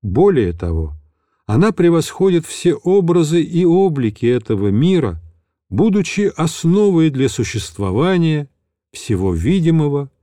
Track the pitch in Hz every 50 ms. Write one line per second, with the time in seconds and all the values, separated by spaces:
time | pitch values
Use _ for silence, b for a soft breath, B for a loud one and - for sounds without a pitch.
0 | - 104 87 123 180 202 190 135 107 87 85 85 - 87 85 82 80 76 73 -
1 | _ _ _ _ _ _ _ _ _ - 104 127 185 220 208 - 170 170 170 165
2 | 156 - - - 185 196 175 170 160 - - - - 175 151 - _ 175 190 202
3 | 180 165 175 175 165 147 165 170 156 - 170 170 185 170 165 185 196 190 156 139
4 | 123 107 104 - - 117 123 123 113 - 113 98 101 101 98 107 147 180 190 175
5 | 139 104 85 80 - - _ _ _ _ _ _ _ _ 95 104 185 226 190 208
6 | 180 - - 196 208 190 - - 160 160 - - - 165 175 202 214 202 185 165
7 | 160 160 135 131 135 135 - - 113 - - 113 - - - - 101 95 92 113
8 | 156 185 190 180 170 160 156 151 143 - _ _ _ _ _ _ _ _ _ -
9 | - - 110 90 95 95 87 82 82 120 185 196 165 165 165 160 151 147 143 143
10 | 143 139 _ _